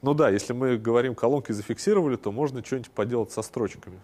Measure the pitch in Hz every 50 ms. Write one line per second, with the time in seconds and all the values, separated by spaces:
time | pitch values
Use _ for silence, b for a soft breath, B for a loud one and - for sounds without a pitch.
0 | - 135 147 147 156 117 98 101 - - 120 123 131 131 123 113 110 117 113 120
1 | 123 131 120 - - 120 143 143 - - 113 104 101 - 120 - - 196 214 202
2 | 170 147 127 110 - 107 101 117 151 143 127 123 113 - 135 131 117 - _ -
3 | 104 107 120 120 107 - - - 113 - - 135 117 98 - - - - 90 92